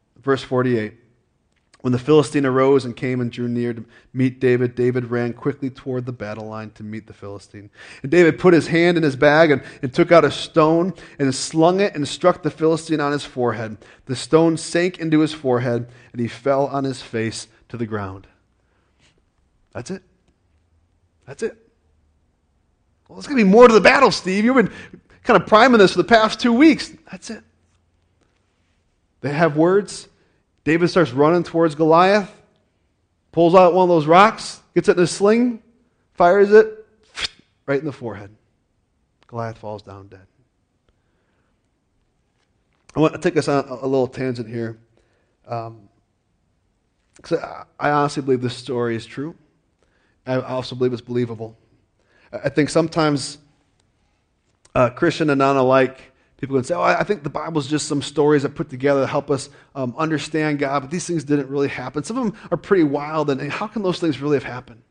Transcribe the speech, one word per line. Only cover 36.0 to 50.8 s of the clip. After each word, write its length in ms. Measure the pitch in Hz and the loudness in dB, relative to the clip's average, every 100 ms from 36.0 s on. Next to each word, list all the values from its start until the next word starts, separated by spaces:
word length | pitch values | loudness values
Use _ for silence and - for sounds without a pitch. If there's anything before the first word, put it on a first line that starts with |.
| _ | _
fires 380 | - 175 196 202 | 2 4 4 6
it, 340 | 214 220 - - _ _ - - - _ _ - | 6 6 -2 -20 _ _ -12 -12 -12 _ _ -4
right 140 | 139 | -4
in 40 | |
the 60 | 151 | -4
forehead. 400 | 131 120 101 101 110 _ _ _ _ _ _ _ _ _ | -10 -12 -12 -16 -20 _ _ _ _ _ _ _ _ _
Goliath 320 | 120 117 110 | -10 -10 -12
falls 240 | 107 107 | -14 -14
down 240 | 101 98 98 | -16 -20 -20
dead. 180 | 95 95 _ _ _ _ _ _ _ _ _ _ _ _ _ _ _ _ _ _ _ _ _ _ _ _ _ _ | -20 _ _ _ _ _ _ _ _ _ _ _ _ _ _ _ _ _ _ _ _ _ _ _ _ _ _ _
I 60 | - | -2
want 120 | 151 | -2
to 60 | 151 | -2
take 180 | 175 160 | -2 -2
us 120 | 139 | 0
on 160 | 143 135 | -2 -4
a, 40 | |
a 160 | 123 135 | -8 -4
little 180 | 135 123 | -2 -2
tangent 420 | - 131 123 110 | -4 -8 -8 -10
here. 300 | 117 113 110 _ _ _ _ _ _ - | -10 -10 -12 _ _ _ _ _ _ -12
Um, 400 | 117 113 113 98 _ _ _ _ _ _ _ _ _ _ _ _ _ | -12 -10 -16 _ _ _ _ _ _ _ _ _ _ _ _ _ _
'cause 180 | - 165 | -8 -6
I, 260 | - 78 - - | -6 -16 -20 -8
I 100 | 143 | -2
honestly 320 | 147 143 151 | -2 -2 -4
believe 180 | 135 127 | -2 -2
this 160 | 123 120 | -4 -10
story 380 | - 123 120 | -8 -6 -4
is 100 | 113 | -6
true. 300 | 113 - 147 - _ _ _ _ _ _ _ _ | -10 -14 -14 -16 _ _ _ _ _ _ _ _
I 120 | - 131 | -6 -6
also 400 | 127 127 123 | -4 -8 -8
believe 160 | 123 | -4